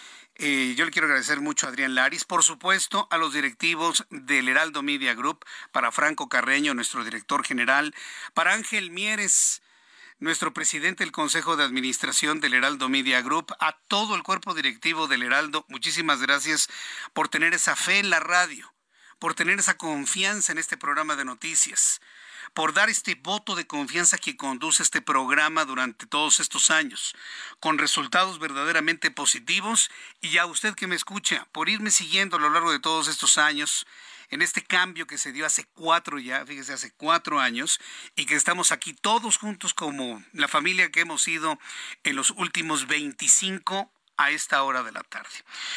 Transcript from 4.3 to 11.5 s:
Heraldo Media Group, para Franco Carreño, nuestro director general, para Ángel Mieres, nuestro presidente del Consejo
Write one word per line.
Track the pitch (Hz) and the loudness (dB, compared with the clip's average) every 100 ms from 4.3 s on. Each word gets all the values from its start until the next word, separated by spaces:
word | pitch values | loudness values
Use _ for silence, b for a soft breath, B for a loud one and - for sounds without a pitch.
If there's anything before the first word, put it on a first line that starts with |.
| 139 127 | 2 4
Heraldo | 131 160 147 | 4 2 0
Media | 143 143 135 | -2 -2 0
Group, | 117 135 156 - B B | 0 -2 -4 -8 B B
para | 135 120 | -2 0
Franco | - 147 151 139 | 2 0 0 -2
Carreño, | 127 120 135 147 | 0 2 2 2
nuestro | 127 117 127 | 0 -4 -4
director | 113 113 - 143 - | -6 -8 -2 -2 0
general, | 127 120 135 151 - B B B | 0 2 2 2 -4 B B B
para | - 170 | 0 2
Ángel | 208 208 214 180 | 2 0 -4 -4
Mieres, | 175 208 214 196 - - - B B B B B B | -4 -4 -2 2 2 2 -2 B B B B B B
nuestro | 156 160 160 | -2 0 -2
presidente | - 156 151 151 185 | -2 -2 0 -2 -2
del | 185 | -4
Consejo | 151 151 165 160 | -2 0 0 0